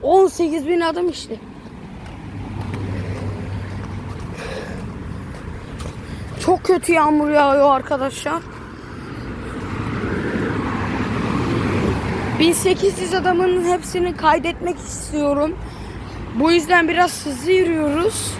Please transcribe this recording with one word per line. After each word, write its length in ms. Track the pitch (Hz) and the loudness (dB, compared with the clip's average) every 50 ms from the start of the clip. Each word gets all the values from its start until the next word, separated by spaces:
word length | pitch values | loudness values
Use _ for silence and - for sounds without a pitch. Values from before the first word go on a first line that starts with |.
On 260 | - 269 349 381 392 | 4 6 8 8 8
sekiz 400 | 349 - - 349 320 302 330 269 | 6 4 0 0 0 0 -2 0
bin 140 | 302 359 339 | 2 2 2
adım 280 | 339 330 320 349 359 349 | 2 2 0 0 0 -2
işte. 260 | 294 - - - 220 214 - - - - - - - - - - - - - - - - - - - - - - - - - - - 98 101 95 98 - - - - - - - - - - - - - - - - - - - - - - - - - - - - - - - - 539 - - - - - - - - - - - - - - - - - - - - - - - - - - - - - - - - - - - - - | -2 -4 -8 -10 -10 -12 -12 -16 -16 -16 -16 -16 -14 -14 -14 -14 -14 -12 -12 -12 -12 -12 -12 -12 -10 -10 -8 -8 -8 -8 -6 -6 -6 -6 -4 -4 -4 -4 -4 -4 -6 -4 -4 -6 -6 -6 -6 -6 -6 -6 -6 -6 -8 -8 -8 -8 -8 -8 -8 -8 -10 -8 -8 -10 -8 -8 -8 -8 -8 -8 -8 -8 -8 -8 -8 -8 -10 -8 -8 -8 -8 -8 -10 -10 -10 -10 -10 -10 -10 -10 -10 -10 -10 -8 -8 -10 -10 -10 -12 -10 -10 -10 -10 -10 -8 -4 2
Çok 180 | - 370 359 - | 2 2 2 4
kötü 300 | - 370 311 - - 339 | 2 2 2 4 2 4
yağmur 360 | 320 302 302 302 302 294 294 | 4 6 4 4 4 4 4
yağıyor 460 | 302 294 285 277 269 285 277 285 277 | 4 6 6 6 6 6 8 6 6
arkadaşlar. 640 | 262 262 - 302 262 262 277 - - - 294 311 339 - - - - - - - - - - - - - - - - - - - - - - - - - - - - - - - 196 208 214 220 196 - - - - - 220 - - - - - - - - - - - - - - - - - 143 123 117 - - - - - - - - - - - - - - - - - - | 4 2 -2 -2 -2 -2 -4 -4 -4 -4 -4 -4 -4 -6 -8 -12 -12 -14 -14 -14 -14 -14 -12 -12 -12 -12 -10 -10 -8 -8 -8 -8 -8 -8 -8 -8 -8 -6 -6 -6 -4 -4 -4 -4 -2 -2 -2 -2 -2 -2 -2 -2 -2 -2 -2 -2 -2 -2 -2 -2 -2 -2 -2 -2 -2 -2 -2 0 -2 -2 -2 -2 -2 0 0 0 2 2 2 2 2 2 2 0 0 -2 -2 -2 -2 -2 -2 0 4
Bin 140 | 311 339 339 | 4 4 4
sekiz 480 | - - 381 370 - 381 392 - - | 4 4 2 2 4 4 2 2 2
yüz 120 | 370 349 370 | -2 0 0
adamın 520 | 370 - 359 359 339 370 370 359 370 339 | 2 2 2 4 4 4 4 4 2 2
hepsini 520 | 349 359 349 - - - 370 349 359 330 | 2 2 0 0 -4 -2 0 0 0 -2
kaydetmek 600 | - - 311 302 330 262 339 339 - - 349 349 | 2 4 4 4 4 2 -2 -4 -2 -4 -4 -4
istiyorum. 800 | - - - - - - - - 302 294 285 285 277 294 311 359 - - - - - - - - - - - - - - - - | -4 -6 -10 -8 -8 -8 -4 -2 0 2 2 2 2 2 0 -2 -4 -8 -10 -10 -12 -12 -12 -10 -10 -12 -10 -10 -10 -10 -6 0
Bu 160 | 226 277 320 | 2 4 6
yüzden 360 | 339 349 320 - 370 349 330 | 6 4 4 6 6 6 6
biraz 380 | 320 339 330 359 339 349 - - | 6 4 4 4 4 4 0 -2
hızlı 260 | 302 269 247 269 330 | -2 -4 -2 2 4
yürüyoruz. 800 | 370 370 370 339 330 320 302 294 285 311 349 440 440 - - - - - | 4 6 6 4 4 2 2 2 2 2 2 2 0 0 -4 -4 -6 -6